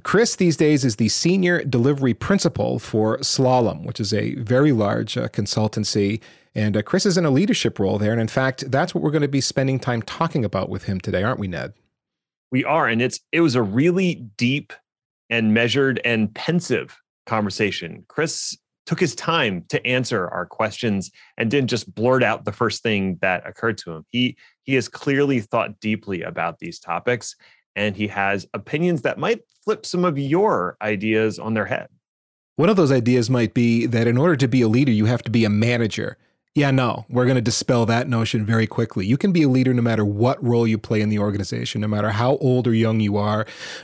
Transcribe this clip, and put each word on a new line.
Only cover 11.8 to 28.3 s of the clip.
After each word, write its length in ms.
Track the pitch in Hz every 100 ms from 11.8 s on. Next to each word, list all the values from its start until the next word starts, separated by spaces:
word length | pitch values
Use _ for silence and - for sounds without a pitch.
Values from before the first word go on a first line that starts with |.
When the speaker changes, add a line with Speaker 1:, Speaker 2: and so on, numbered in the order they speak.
| _ _ _ _ _ _ -
Speaker 2:
We 140 | 131
are. 240 | 139 156 127
And 140 | 113
it's, 180 | 127 - -
it 80 | 156
was 140 | 170 123
a 60 |
really 540 | 107 110 165 180 180 156 117 -
deep 340 | 120 135 - - _ _ _ _ -
and 240 | 117 110
measured 460 | 110 117 127 135 123 120
and 280 | 113 107
pensive 640 | - - 175 - 110 64 - _ _ -
conversation. 800 | 113 104 - 107 - 85 82 -
Chris 500 | - 160 - - - _ _ -
took 160 | 165
his 140 | 165 -
time 500 | - 165 120 92 -
to 180 | 139 120
answer 440 | 127 123 110 87
our 160 | 87 87
questions 680 | - 110 - 117 98 90 _ - -
and 140 | 113
didn't 180 | 143 127
just 240 | 120 -
blurt 300 | 98 120 131
out 220 | 113 110 -
the 80 |
first 280 | 98 117 -
thing 360 | 117 104 95 87
that 240 | 95 87 -
occurred 320 | - 117 107
to 120 | -
him. 140 | 80 -
He, 260 | 120 123 - - _
he 120 | - 135
has 120 | 110
clearly 540 | - - 139 143 131
thought 400 | 104 117 98 104
deeply 400 | 107 107 101 90
about 380 | 82 85 82 82
these 200 | 85 82
topics, 560 | - 85 123 123 - - _ _ _ -
and 220 | 107 98
he 100 | 107
has 400 | 101 98